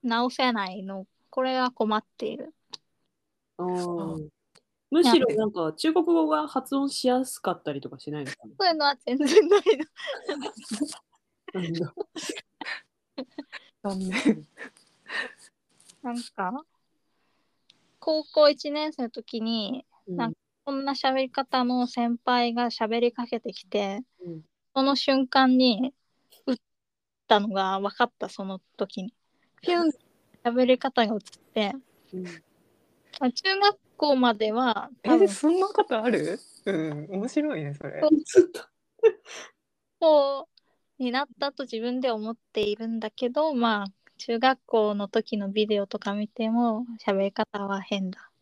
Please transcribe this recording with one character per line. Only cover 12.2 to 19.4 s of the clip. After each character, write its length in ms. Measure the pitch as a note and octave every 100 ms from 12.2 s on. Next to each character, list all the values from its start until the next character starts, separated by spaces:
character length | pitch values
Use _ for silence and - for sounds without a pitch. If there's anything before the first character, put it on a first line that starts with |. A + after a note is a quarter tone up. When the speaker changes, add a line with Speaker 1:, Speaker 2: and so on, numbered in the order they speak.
| - - - _ - - _ _ _ - C4 - C#4 - _ _
Speaker 3:
残 160 | G3+ F#3+
念。 480 | F#3 G3+ C#4+ E3 D3 - - _ _ _ - - - - - _ _ _ _ -
Speaker 1:
な 100 | B3+
ん 100 | A#3+ A#3+ -
か、 300 | F#3 B3+ D#4+ _ _ _ _ _ _ _ _ _ _ _ _ _
高 240 | - D#4 D4+
校 240 | - D4
一 220 | D4 D4
年 200 | D4 D4+
生 120 | D4+
の 60 | A#3+
時 300 | A#3 A3 A#3